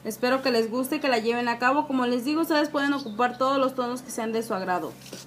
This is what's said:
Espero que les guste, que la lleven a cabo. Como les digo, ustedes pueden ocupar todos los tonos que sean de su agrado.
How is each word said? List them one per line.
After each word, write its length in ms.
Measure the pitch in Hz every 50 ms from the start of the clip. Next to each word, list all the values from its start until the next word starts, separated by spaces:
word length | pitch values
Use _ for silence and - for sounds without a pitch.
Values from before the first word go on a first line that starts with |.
| -
Espero 380 | 220 214 - - 247 262 269
que 80 | 269 269
les 220 | 254 226 226 220
guste, 280 | 214 254 262 254 311 302
que 100 | - 277
la 100 | 254 233
lleven 280 | 214 233 233 240 240 240
a 120 | 233 -
cabo. 260 | 247 254 277 294 294
Como 220 | 302 269 262 247 240
les 180 | 247 247 226
digo, 160 | 269 302 311
ustedes 280 | 330 302 330 294 302 302
pueden 220 | - 294 277 285 285
ocupar 440 | 277 277 226 208 208 247 247 240 -
todos 220 | 262 262 277 269
los 160 | 262 262 262
tonos 260 | 262 247 240 247 254
que 80 | 247 -
sean 220 | - - 226 226
de 100 | 220 226
su 140 | 226 - 220
agrado. 360 | 185 190 185 185 170 160 139 - - - - - - -